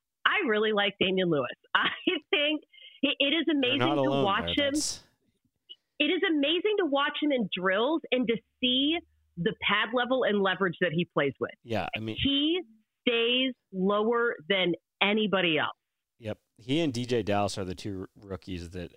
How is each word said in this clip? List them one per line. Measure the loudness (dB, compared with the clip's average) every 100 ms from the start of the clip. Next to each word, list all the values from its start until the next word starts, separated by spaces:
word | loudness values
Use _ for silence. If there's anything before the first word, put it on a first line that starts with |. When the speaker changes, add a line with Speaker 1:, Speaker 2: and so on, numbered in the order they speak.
| _ _ 2
Speaker 1:
I | 2 0
really | 0 0
like | 0 0 0
Damian | 0 2 0
Lewis. | 0 -2 -8
<laughs> | _ -2
I | 0 -2 -2 -2 -2
think | 0 0 -2 -6 -20 -20 -4
it, | -2 2
it | 2
is | 2 2
Speaker 2:
They're | 2
Speaker 1:
amazing | 2 2
Speaker 2:
not | 2 2
Speaker 1:
to |
Speaker 2:
alone | 2 2
Speaker 1:
watch | 2 2 0 -2
Speaker 2:
there. | 0
Speaker 1:
him. | 0
Speaker 2:
That's | -4 -6 -12 _ _ _ _ _ _ -20 _ -4
Speaker 1:
It | -2
is | 0 0
amazing | 0 0 0 0 0
to | 0
watch | 0 0 0
him | 0
in | 0 -2 -2
drills | 0 2 2 0 -2
and | -2 0
to | -4 _ -4
see | -2 0 0 -2 -6 _ _ -6
the | -4 -2
pad | 0 0 0
level | 0 0 0
and | 2 2
leverage | 0 0 -2 0
that | 0
he | 0 -2
plays | 0 -2 -2
with. | -6 -6
Speaker 2:
Yeah, | -4 -4 -2 -6
I |
mean | -6 -2
Speaker 1:
He | 0 0 0 -2 -4 -18 _ _ -2
stays | 0 2 2 0 -4 _
lower | -2 0 2 2 0 0 -4 -2
than | 0 0 -2 _ -2
anybody | 2 2 2 2 2 2
else. | -2 -6 _ _ _ _
Speaker 2:
Yep. | -8 -8 _ _
He | -2 0
and | 0
D | -2 0
J | 0
Dallas | 2 2 2 -2
are | -6
the | -6
two | -8 -8
r-, | -10 -14 -12
rookies | -10 -8 -10 -8
that | -10 -12